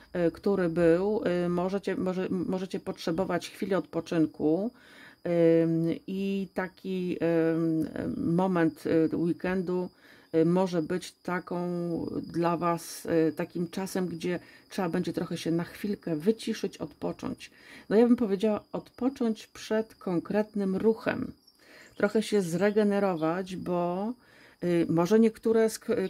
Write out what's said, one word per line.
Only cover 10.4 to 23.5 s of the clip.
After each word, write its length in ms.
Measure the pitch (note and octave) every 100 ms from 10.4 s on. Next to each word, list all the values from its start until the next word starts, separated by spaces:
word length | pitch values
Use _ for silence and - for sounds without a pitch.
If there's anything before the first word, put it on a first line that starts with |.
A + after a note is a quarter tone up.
może 380 | E3 F3+ F#3+ F3
być 300 | D3+ F3+ -
taką 480 | - - F3+ - F3 F3 F3 F3 E3 - -
dla 340 | - E3 E3+ E3+
was, 500 | F3 E3+ - - -
y, 260 | E3 D#3+
takim 360 | D3+ E3+ F3 E3+
czasem, 380 | - F#3+ G3 F3+
gdzie 340 | E3 F3 F3 - - _
trzeba 200 | - F3+
będzie 240 | F3 E3+
trochę 260 | - F3+ E3
się 120 | E3
na 140 | E3
chwilkę 520 | F3 - G#3 G3+ - D#3
wyciszyć, 600 | F3 A3 - G#3+ G3 -
odpocząć. 760 | D#3 - F3 - - - - - - - -
No 80 | G3+
ja 100 | A#3+
bym 100 | A#3+
powiedziała, 480 | A3+ F#3+ G#3+ G#3 -
odpocząć 760 | F3 - - B3 C#4 A#3 A3 -
przed 480 | - - A3 A3
konkretnym 840 | - - F3 - G3+ G#3+ G#3 G3 F#3+
ruchem. 560 | G#3+ A3 - - - - _ _ - - - -
Trochę 220 | G3+ A3+
się 200 | G#3+ G#3
zregenerować, 1120 | F3 E3 G3+ G#3 G#3 G3+ G3 E3+ D#3+ F3 F#3+